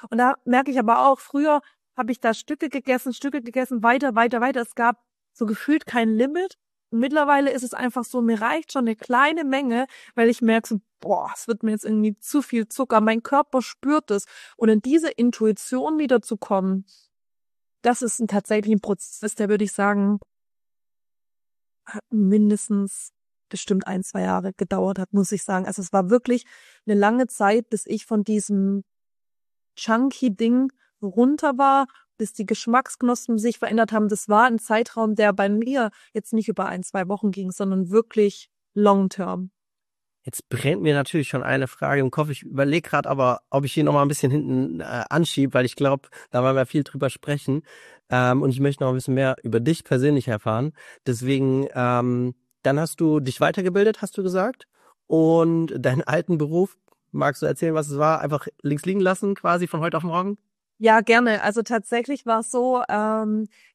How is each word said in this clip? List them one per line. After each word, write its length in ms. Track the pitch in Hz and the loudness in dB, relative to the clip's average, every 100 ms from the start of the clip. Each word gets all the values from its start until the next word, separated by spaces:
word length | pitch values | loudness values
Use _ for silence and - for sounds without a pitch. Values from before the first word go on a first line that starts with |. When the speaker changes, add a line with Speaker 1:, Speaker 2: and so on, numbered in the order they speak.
| - | -6
Speaker 1:
Und 80 | 233 | 0
da 180 | 247 269 - | 2 0 0
merke 260 | 247 277 | 0 2
ich 80 | 262 | 0
aber 280 | 220 233 269 | 2 4 4
auch, 120 | 262 | 2
früher 420 | - 277 302 294 - _ _ - | -2 -2 2 0 -2 _ _ -8
habe 160 | 240 | -6
ich 80 | 247 | -2
da 140 | 233 | -2
Stücke 360 | 220 - 302 302 | -2 -6 -6 -6
gegessen, 440 | 269 262 254 262 | -6 -2 -2 -2
Stücke 280 | 233 277 294 | -6 -6 -6
gegessen, 420 | 233 254 254 240 | -6 -4 -4 0
weiter, 320 | 233 262 277 220 | 0 0 0 2
weiter, 260 | 233 240 | 0 2
weiter. 200 | 247 262 | -2 -2
Es 140 | 233 - | -6 0
gab 280 | 233 - _ _ _ | 0 0 _ _ _
so 120 | - 220 | -6 -4
gefühlt 400 | 214 - 302 - | -4 0 -2 0
kein 240 | 240 226 | -2 0
Limit. 480 | 220 269 320 370 - _ _ - | 2 0 0 -6 -8 _ _ -6
Und 100 | 226 | -2
mittlerweile 520 | 254 302 285 277 277 | 0 2 2 4 2
ist 120 | 262 | -2
es 100 | 247 | -6
einfach 300 | - 247 247 | -6 -4 -4
so, 180 | 226 254 | -6 -2
mir 200 | 233 220 | 0 0
reicht 300 | 226 302 311 | -2 -4 -4
schon 140 | 269 233 | -4 -2
eine 100 | 214 | -4
kleine 480 | - 247 285 320 | -2 2 2 2
Menge, 440 | 285 269 269 233 269 - - - | -2 -2 0 -2 -4 -8 -10 2
weil 140 | 233 | 2
ich 120 | 226 | 4
merke 260 | 226 226 - | 2 2 0
so, 140 | 208 _ _ | -6 _ _
boah, 320 | - 190 - - | -2 -2 -2 -10
es 120 | - | -8
wird 160 | 220 | -4
mir 80 | 220 | -2
jetzt 140 | 214 - | -4 -2
irgendwie 320 | 214 214 202 | 0 0 -2
zu 220 | - 294 | -6 -6
viel 260 | - 233 214 | -2 -4 -4
Zucker. 340 | - 254 220 | -4 0 2
Mein 220 | 214 226 | 2 0
Körper 380 | - 285 294 262 | 0 0 0 -2
spürt 500 | 226 - 269 302 - | -4 -6 0 0 0
es. 140 | 202 - - - - | -6 -6 -20 -20 -2
Und 120 | 220 | 2
in 120 | 214 | 2
diese 280 | 254 320 320 | 4 2 2
Intuition 880 | - 240 - 220 202 - 254 294 311 | 0 0 2 0 0 -2 -4 -2 -2
wiederzukommen, 840 | 285 240 - 214 - 190 190 190 - _ _ _ _ _ _ _ _ _ | 2 2 0 -10 -2 -2 0 -2 -6 _ _ _ _ _ _ _ _ _
das 180 | 233 240 | 0 0
ist 180 | 240 - | -2 -4
ein, 80 | 220 | -2
tatsächlich 480 | 202 - 214 214 214 | -2 0 -2 2 0
ein 60 | |
Prozess, 540 | - 196 - - 208 - | 0 -6 -6 -12 -10 -4
der, 140 | 208 | 0
würde 160 | 208 208 | 0 0
ich 80 | |
sagen, 460 | - 202 202 202 208 - _ _ _ _ _ _ _ _ _ _ _ _ _ _ _ - 220 - | 0 0 2 2 0 -4 _ _ _ _ _ _ _ _ _ _ _ _ _ _ _ -16 -16 -4
mindestens 1000 | 220 190 214 208 208 - 202 196 - - _ _ _ _ | 2 4 4 4 2 0 -2 -2 -8 -18 _ _ _ _
bestimmt 380 | 196 - 196 - | -12 -2 -2 -2
ein, 160 | 185 | -6
zwei 180 | - 190 | -6 -6
Jahre 320 | 185 185 185 | -2 -2 -4
gedauert 460 | - 185 190 185 190 | -6 -4 -2 -2 -4
hat, 140 | 185 | -2
muss 180 | 202 190 | 0 0
ich 120 | 202 | -4
sagen. 220 | - 185 190 | -4 -4 -4
Also 160 | 185 | -8
es 120 | 180 | -2
war 160 | 196 180 | 0 4
wirklich 360 | 240 247 240 - - - _ - | 2 2 -2 -2 -20 -20 _ -2
eine 100 | 208 | 2
lange 300 | 202 240 254 | 4 2 -2
Zeit, 420 | - 202 226 233 | 0 2 2 0
bis 160 | 214 - | -6 -4
ich 200 | 214 - | -8 -2
von 180 | 220 | -2
diesem 600 | 202 214 - 202 196 196 - _ _ _ _ _ _ _ _ - | 0 -2 0 0 0 -2 -6 _ _ _ _ _ _ _ _ -12
Chunky-Ding 960 | - 226 269 - 254 190 226 247 269 _ _ - | -2 0 0 0 -2 0 2 2 0 _ _ -12
runter 560 | 202 190 254 294 302 254 | -6 2 2 4 0 2
war, 300 | 277 269 269 _ _ - | 4 4 2 _ _ -8
bis 160 | 214 | -8
die 120 | - 196 | -6 -4
Geschmacksknospen 920 | 220 - 247 262 - 247 240 - 220 | -4 0 0 0 -4 -2 -2 -2 -2
sich 220 | 233 - | 0 -2
verändert 320 | 226 220 220 | -2 0 0
haben. 160 | 220 208 | 2 0
Das 220 | 208 - | -2 2
war 160 | 208 247 | 4 4
ein 140 | 226 | 2
Zeitraum, 560 | - 220 240 233 220 208 | 0 -2 -2 -2 -2 2
der 180 | 208 | 2
bei 160 | 196 202 | 2 0
mir 420 | 208 233 277 220 - _ | 0 0 -2 -2 -4 _
jetzt 200 | 220 - | -10 -4
nicht 140 | 220 214 | -4 -2
über 200 | 190 190 | -4 -4
ein, 160 | 180 | -6
zwei 240 | 180 196 180 | -6 -6 -4
Wochen 240 | 208 208 | -2 -2
ging, 200 | 190 185 | -2 -8
sondern 380 | - 196 190 175 | -4 -2 -2 2
wirklich 600 | 214 226 - 208 - - _ _ | 2 2 2 2 0 -20 _ _
long 360 | 208 202 196 190 | 2 4 6 2
term. 420 | - 180 180 185 _ _ _ _ _ _ _ - | -2 -6 -6 -8 _ _ _ _ _ _ _ -14
Speaker 2:
Jetzt 220 | - - | -12 -8
brennt 340 | 123 135 190 | -4 -2 0
mir 120 | 160 | 2
natürlich 340 | 143 135 165 131 | 0 0 -2 -2
schon 160 | 131 | -4
eine 240 | 127 135 131 | -2 -2 -2
Frage 320 | - 143 139 | -4 -2 0
im 100 | 131 | 0
Kopf. 200 | - 151 | -2 -4
Ich 140 | 135 | -6
überleg 420 | - 135 143 165 - | -10 -2 0 0 0
grad 220 | 147 147 | -4 -2
aber, 340 | 139 127 117 _ | 0 2 0 _
ob 160 | 143 143 | -2 -2
ich 80 | |
hier 100 | - | 0
noch 80 | 147 | 2
mal 100 | 147 | 4
ein 40 | 143 | 2
bisschen 240 | 147 135 | 2 0
hinten, 480 | 147 - 131 135 160 | 0 0 -2 -2 -6
äh, 240 | - 120 - | -8 -8 -2
anschieb, 440 | 156 165 - 135 | 0 0 2 2
weil 120 | 127 127 | 2 0
ich 100 | - | 0
glaub, 340 | 139 135 _ - - | 0 0 _ -20 -6
da 100 | 123 | 0
wollen 120 | 131 135 | 2 2
wir 100 | 127 | 0
viel 180 | 156 | -2
drüber 260 | 139 139 135 | -4 -4 -4
sprechen. 540 | - - 143 - 139 - - - - - | -4 -6 -6 -2 -4 -4 -20 -20 -20 -2
Ähm, 320 | 127 123 131 | 2 4 2
und 80 | 143 | 2
ich 120 | 127 | 2
möchte 220 | 143 139 | 0 0
noch 60 | 131 | -2
ein 60 | 127 | -2
bisschen 200 | 127 127 | -2 0
mehr 200 | 135 131 | 0 -2
über 160 | 120 113 | -2 0
dich 240 | 120 165 | 0 -2
persönlich 460 | - 127 143 143 123 | 0 2 2 2 0
erfahren. 420 | 107 113 110 147 - - - - | -4 -2 -2 -4 -8 -20 -12 -6
Deswegen, 640 | 117 127 139 135 131 135 | -4 0 0 2 0 -2
ähm, 640 | 127 123 123 123 123 123 - _ _ | -2 0 2 0 0 -2 -6 _ _
dann 160 | 135 143 | -2 0
hast 220 | 165 - | -2 0
du 180 | 165 151 | 2 2
dich 220 | 127 - | -2 0
weitergebildet, 600 | 147 180 185 185 208 214 | 0 0 -2 2 0 0
hast 160 | 202 - | -8 -6
du 60 | |
gesagt. 440 | 185 185 214 - - _ _ _ - | -4 -2 -2 -6 -18 _ _ _ -2
Und 640 | 160 160 165 165 165 165 131 | 2 4 4 4 2 -2 -2
deinen 260 | 127 127 | 0 0
alten 340 | - 156 170 165 | 0 -2 0 -2
Beruf, 400 | 147 165 196 _ _ _ _ | 0 0 -2 _ _ _ _
magst 300 | 139 143 139 | -2 -2 0
du 40 | 151 | -2
erzählen, 280 | 143 165 | 0 0
was 160 | 156 147 | 0 -2
es 80 | 139 | 0
war? 240 | 151 160 | 2 2
Einfach 260 | 147 147 - - | -2 -4 -6 -8
links 240 | 147 147 175 | -4 -4 -2
liegen 160 | 196 | 0
lassen, 340 | 185 185 202 196 | 0 0 -2 -4
quasi 320 | - 175 175 | -2 0 -2
von 140 | 165 | -4
heute 160 | 165 160 | -2 -4
auf 60 | |
morgen? 340 | 170 170 190 202 _ _ _ - | -4 -4 -6 -8 _ _ _ -2
Speaker 1:
Ja, 220 | 220 220 | 4 4
gerne. 420 | 214 233 240 208 | 6 4 4 0
Also 180 | 208 220 | -2 -2
tatsächlich 640 | 214 233 - 240 240 285 233 | -2 -4 -2 -4 -4 -6 -2
war 140 | 226 | -2
es 120 | 226 | -2
so, 300 | 247 254 247 - | -2 0 0 0
ähm, 580 | 208 214 220 214 214 214 _ _ | -2 0 -2 -2 -4 -4 _ _